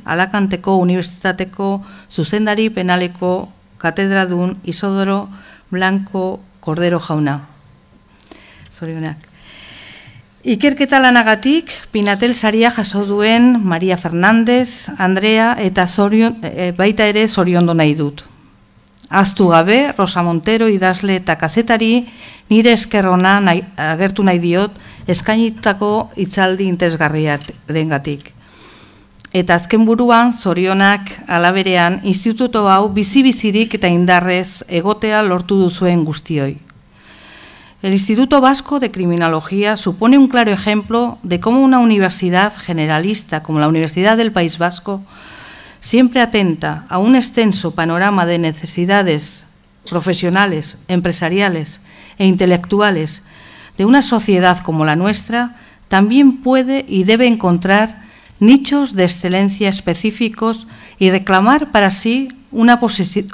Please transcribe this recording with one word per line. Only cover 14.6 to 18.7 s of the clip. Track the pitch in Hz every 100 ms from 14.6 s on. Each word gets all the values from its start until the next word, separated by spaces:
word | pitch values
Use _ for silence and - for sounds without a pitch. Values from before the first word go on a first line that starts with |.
| 240 - - 285
Andrea | 185 190 214 220 226 240
eta | 190 190 180
zorion-, | - 202 220 226 226
e, | - - 180
baita | 175 202 214 208
ere | 208 220
zoriondu | 202 180 175 170
nahi | 165 151 151
dut. | 147 143 - _ _ _ _